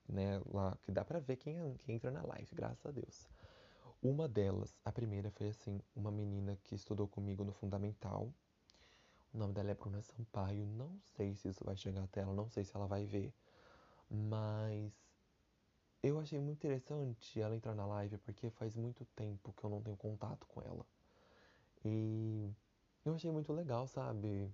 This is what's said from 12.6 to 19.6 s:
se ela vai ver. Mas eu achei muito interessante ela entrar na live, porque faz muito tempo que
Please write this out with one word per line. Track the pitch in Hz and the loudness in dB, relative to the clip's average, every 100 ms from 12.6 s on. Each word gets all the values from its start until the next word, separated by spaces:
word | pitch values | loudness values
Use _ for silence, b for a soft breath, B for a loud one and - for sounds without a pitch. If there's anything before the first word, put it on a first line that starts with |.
se | 101 101 | 0 0
ela | 98 | 0
vai | 101 104 | 2 2
ver. | 101 98 - B B B B B B B | 0 0 -4 B B B B B B B
Mas | 107 107 110 107 107 110 107 107 - - _ _ _ _ _ _ _ _ _ | 0 2 2 0 0 0 -2 -4 -8 -18 _ _ _ _ _ _ _ _ _
eu | 139 151 | 4 4
achei | 151 147 | 2 0
muito | 143 151 | 0 0
interessante | 151 135 - 147 135 117 - 117 | 2 2 0 -2 0 -2 -4 0
ela | 107 113 | 2 2
entrar | 113 | 0
na | 107 101 | 0 0
live, | 104 101 101 | 0 0 -2
porque | - 101 117 | -6 -4 -4
faz | - 113 110 | -2 -2 0
muito | 117 117 120 - | -2 -4 -8 -4
tempo | 107 98 - | -4 -4 -6
que | - | -6